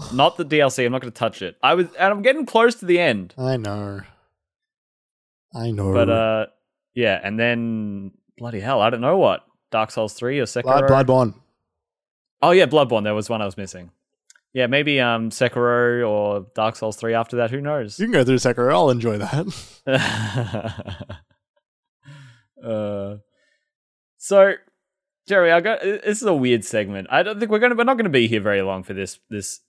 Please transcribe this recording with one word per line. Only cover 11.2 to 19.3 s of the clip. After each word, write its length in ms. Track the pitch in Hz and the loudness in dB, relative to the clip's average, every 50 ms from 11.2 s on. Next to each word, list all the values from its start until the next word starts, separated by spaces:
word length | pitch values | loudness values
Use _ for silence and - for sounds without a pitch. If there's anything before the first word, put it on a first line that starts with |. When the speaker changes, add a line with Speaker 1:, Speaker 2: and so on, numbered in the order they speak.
| 127 110 101 _ _ _ _ _ _ _ _ _ _ _ _ _ _ _ _ _ _ _ _ - | 2 0 -2 _ _ _ _ _ _ _ _ _ _ _ _ _ _ _ _ _ _ _ _ 0
Speaker 2:
Oh, 100 | - 165 | 4 6
yeah, 140 | 175 190 175 | 6 6 6
Bloodborne. 380 | 131 135 151 143 120 120 110 101 | 6 4 4 4 4 2 0 0
There 120 | 107 107 | 0 -2
was 140 | 107 104 - | -2 -2 -4
one 120 | 117 110 | -4 -4
I 40 | 104 | -4
was 120 | 98 92 - | -6 -6 -8
missing. 340 | 98 92 - 92 87 87 _ _ _ _ _ _ _ _ _ _ _ _ - | -12 -12 -12 -16 -20 -20 _ _ _ _ _ _ _ _ _ _ _ _ -4
Yeah, 140 | 131 127 120 | -2 -2 0
maybe, 320 | 131 143 151 151 143 135 | 0 0 0 2 0 2
um, 300 | 123 120 117 113 113 113 | 2 2 0 0 -2 -4
Sekiro 760 | - - 131 120 - 123 120 120 120 120 120 120 120 120 120 110 | -4 0 -2 0 0 0 0 2 2 2 2 2 0 0 0 0
or 380 | 107 104 104 104 101 101 95 - - | 0 0 0 0 -2 -4 -6 -8 -4
Dark 220 | - 110 110 113 | -2 -2 -2 -2
Souls 200 | - - 110 104 - | -4 -6 -6 -6 -4
three 160 | - 113 113 | -4 -2 0
after 220 | 113 113 - - 120 | 0 -2 -2 -2 -2
that. 120 | 120 113 | -2 -2
Who 100 | 127 139 | -4 -6
knows? 380 | 143 147 151 143 117 104 - - | -6 -4 -4 -6 -6 -8 -8 -6
Speaker 1:
You 60 | 202 | -4
can 80 | 233 240 | 0 2
go 100 | 156 127 | 2 4
through 120 | 123 131 | 4 2
Sekiro. 360 | 123 113 131 120 - 120 127 151 | 2 2 0 0 2 2 2 4
I'll 160 | 180 170 139 | 4 4 2
enjoy 260 | 123 120 113 117 107 104 | 2 0 0 -2 -2 -4
that. 300 | 101 101 | -4 -4